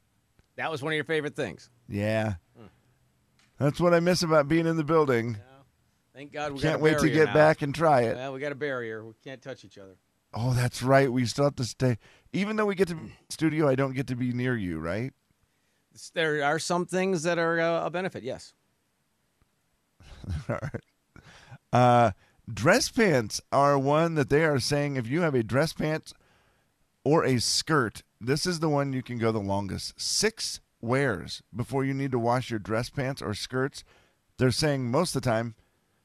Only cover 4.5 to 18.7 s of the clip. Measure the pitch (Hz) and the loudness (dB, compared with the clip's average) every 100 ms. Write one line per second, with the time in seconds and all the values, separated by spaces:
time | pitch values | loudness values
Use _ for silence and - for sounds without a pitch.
4.5 | 165 165 160 147 160 143 117 120 107 127 | 2 2 0 2 2 4 2 0 -8 -12
5.5 | 135 _ _ _ _ _ 127 143 147 147 | -20 _ _ _ _ _ -20 -14 -8 -8
6.5 | 139 156 147 156 151 156 156 151 151 156 | -2 -2 2 2 4 2 4 4 6 6
7.5 | 156 143 135 160 135 117 123 135 131 143 | 4 -2 0 4 4 2 -2 -6 -8 -10
8.5 | 131 143 127 113 110 113 107 143 131 135 | -6 -6 -6 -8 -10 -14 -18 -18 -16 -16
9.5 | 123 - 101 95 92 _ _ _ 110 127 | -16 -18 -20 -20 -20 _ _ _ -4 0
10.5 | 123 123 - 127 135 139 127 117 - 143 | 0 0 -2 4 6 6 0 -2 0 -2
11.5 | 135 117 - 131 113 - _ _ 180 202 | 0 -8 -2 -2 -2 -8 _ _ -4 -2
12.5 | 214 208 185 180 160 156 - - - 160 | -2 -2 0 -2 -2 -12 -18 -16 -2 -2
13.5 | 151 143 135 139 131 131 120 127 120 127 | 2 2 2 0 -4 -6 -4 -2 -2 -2
14.5 | 120 90 80 82 101 135 _ _ _ _ | -2 -4 -6 -4 -6 -6 _ _ _ _
15.5 | _ _ _ _ - - 175 160 151 143 | _ _ _ _ -20 -10 -4 -2 0 0
16.5 | 156 - 175 175 185 190 180 170 170 165 | 0 0 -2 -2 -2 0 0 0 0 0
17.5 | 165 165 165 165 175 185 101 120 110 - | 0 0 0 -2 -4 -6 -8 -10 -12 -14
18.5 | _ _ | _ _